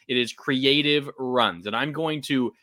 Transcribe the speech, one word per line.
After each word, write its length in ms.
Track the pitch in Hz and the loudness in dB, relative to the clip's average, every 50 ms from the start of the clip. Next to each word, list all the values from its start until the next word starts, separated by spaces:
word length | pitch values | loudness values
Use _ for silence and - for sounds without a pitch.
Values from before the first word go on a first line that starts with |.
| _ | _
It 100 | - 123 | -2 -2
is 160 | 123 120 113 - | 0 0 -2 -4
creative 760 | - - 151 135 131 135 135 139 147 143 147 147 147 139 143 - - | -6 -4 -2 -2 2 2 4 4 4 4 2 2 0 0 -4 -8 -8
runs. 480 | 131 127 127 123 113 101 87 85 92 | -6 0 2 2 2 2 0 -2 -6
And 80 | 104 113 | -4 -4
I'm 160 | 120 135 156 | -2 -2 -4
going 300 | 139 156 160 156 156 147 131 | -4 -4 -4 -4 -4 -4 -4
to 300 | - 143 131 123 110 - _ | -2 0 0 0 -2 -4 _